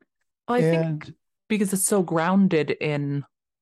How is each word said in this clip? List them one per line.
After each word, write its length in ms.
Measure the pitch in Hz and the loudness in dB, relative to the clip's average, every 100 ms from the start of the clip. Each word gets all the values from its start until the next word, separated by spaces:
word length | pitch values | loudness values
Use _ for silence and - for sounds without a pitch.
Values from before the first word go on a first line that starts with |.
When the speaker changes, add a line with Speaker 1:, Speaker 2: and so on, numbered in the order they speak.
| _ _ _ _ - | _ _ _ _ -4
Speaker 1:
I 120 | 240 | 0
think 220 | 160 165 160 151 - | 2 2 0 -4 -8
Speaker 2:
And 80 | - _ _ - | -20 _ _ -4
Speaker 1:
because 240 | 214 202 | -2 0
it's 140 | 190 - | -2 0
so 160 | 208 | 0
grounded 680 | 175 170 165 196 190 160 147 | 0 0 2 4 4 2 0
in 520 | - 151 147 143 143 - _ _ _ | -2 -2 -4 -4 -6 -8 _ _ _